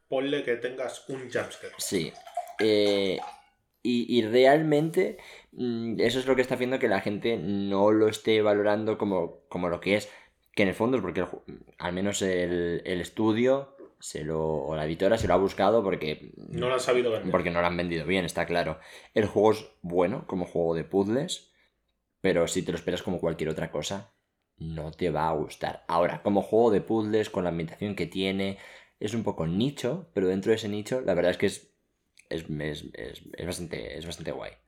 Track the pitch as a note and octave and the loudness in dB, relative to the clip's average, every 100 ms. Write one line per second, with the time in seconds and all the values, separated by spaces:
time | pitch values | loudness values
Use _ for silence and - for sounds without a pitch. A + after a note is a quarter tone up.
0 | _ C3+ C#3 C#3+ B2+ A#2 B2 C3 B2 - | _ -2 0 -2 -2 -2 -4 -6 -8 -8
1 | - C3+ B2 A2+ F#2+ - G2 - - G2 | -10 -10 -6 -4 -4 -8 -14 -10 -4 -2
2 | D#2 - - - - - G#2+ G#2 G#2 G2+ | -2 -8 -12 -10 -8 0 4 6 4 2
3 | G2 F2 - - _ _ _ _ - A#2+ | 0 -2 -6 -14 _ _ _ _ -2 0
4 | - A#2+ A2 B2 C3 D3+ D#3 D3 D#3+ F3 | 2 2 4 6 8 6 6 2 2 0
5 | - - - - - - B2 A#2 A#2 G#2+ | 0 -4 -16 -20 -18 -6 -4 -4 -4 0
6 | A2 B2+ C3 B2+ B2 B2 B2 C3 A#2+ G2 | 2 2 2 2 2 0 -2 0 2 2
7 | G#2+ G2+ A#2 A2+ E2 G2+ G2 G2 G#2 A2 | 0 -2 -2 -2 -2 -2 0 2 4 6
8 | G#2+ G#2 - A2 G#2 G#2 G#2 G#2 A2 G#2+ | 4 2 2 4 4 4 4 2 0 0
9 | G#2+ F#2+ E2+ - _ F#2 F2+ E2+ F2+ G#2 | 0 0 -2 -6 _ -4 -2 -2 0 0
10 | - - - _ _ - G2 F2+ A2+ C3 | 0 -12 -20 _ _ 0 0 2 2 0
11 | F#2 F2 F2 - - - - - F2 F2+ | 0 -2 -4 -6 -14 -18 -18 -8 -6 -2
12 | G2+ G2+ F#2+ F2+ F2 F2 F2 E2+ - F2+ | -2 0 0 0 0 0 0 -2 -4 -4
13 | E2+ - A2 A2 B2 C3+ C#3 - - _ | -4 0 0 4 2 2 -2 -16 -20 _
14 | - D2 D2+ D#2+ D#2+ D#2 C#2 D#2 D#2 E2 | -12 -8 -4 -2 -2 -2 -2 -4 -4 0
15 | G2 A2+ F2 F2+ F#2+ - G2+ A2+ F#2+ F2+ | 2 2 4 2 2 2 4 4 2 -2
16 | D2+ D#2 - - - A#2 B2 B2+ C3 B2 | -4 -6 -10 -18 -10 -4 -2 0 2 2
17 | A#2+ G#2+ F#2 F2+ E2+ E2+ F2 F2 F2 E2 | 2 0 0 0 2 0 0 0 -2 -2
18 | D#2 F#2+ E2 - E2 E2+ D#2+ D2+ - - | 0 0 0 -2 -2 0 0 -4 -12 -20
19 | - - G#2 G#2+ G#2+ G#2 - _ F2 F2 | -4 0 2 4 4 4 -2 _ -4 0
20 | F2+ C#3 - F#2 F2 F2 E2 E2 D#2 G2 | 0 0 -6 -4 -4 0 0 0 0 0
21 | G2 B2 F3+ - - _ _ _ _ _ | 2 0 -2 -8 -12 _ _ _ _ _
22 | _ _ G2 E2+ E2+ F#2+ E2 E2+ - F2 | _ _ 0 2 2 0 -2 -4 -4 -4
23 | - F2 E2+ E2 E2+ D#2 E2 - D#2+ G2 | -4 -4 -2 -2 -4 -4 -4 -6 -6 -8
24 | - _ _ _ _ - D#2+ D#2+ D#2 D2+ | -10 _ _ _ _ -14 -10 -8 -10 -4
25 | F2+ D2+ D#2+ D#2+ - - D#2 - - E2+ | -2 0 0 0 -2 -6 -8 -8 -2 2
26 | F2 D#2+ - G2+ F#2+ A2 A#2 G2 - A2 | 2 0 0 0 4 4 6 4 2 0
27 | G#2+ G#2+ G2+ F#2+ F2 E2+ E2 - G#2 F#2+ | 2 0 0 -2 -2 -2 -4 -6 -6 -4
28 | E2 F#2+ F#2+ G2 G2 G2 - - - _ | -4 -2 -2 0 -4 -6 -14 -20 -20 _
29 | G#2 A#2 G#2 - D#2+ F#2 C3 C#3+ B2 D3+ | -6 -2 -2 -2 -2 0 -2 -2 -4 -4
30 | - G#2 F#2 F#2+ G#2 A2 G#2+ G#2 G#2 B2+ | -4 -2 0 2 2 2 0 -6 -4 -4
31 | F#2+ F2 F2 F2+ G2+ - - _ _ _ | 0 2 2 2 0 -2 -10 _ _ _
32 | _ _ _ E2 E2 D2+ D2+ D2+ - - | _ _ _ -8 -6 -6 -6 -6 -10 -14
33 | A#1+ - - - E2 E2+ E2+ - A1 D2+ | -14 -14 -16 -10 -8 -8 -8 -10 -10 -12
34 | E2 E2 D#2 C2 G#1+ - | -12 -10 -10 -10 -10 -16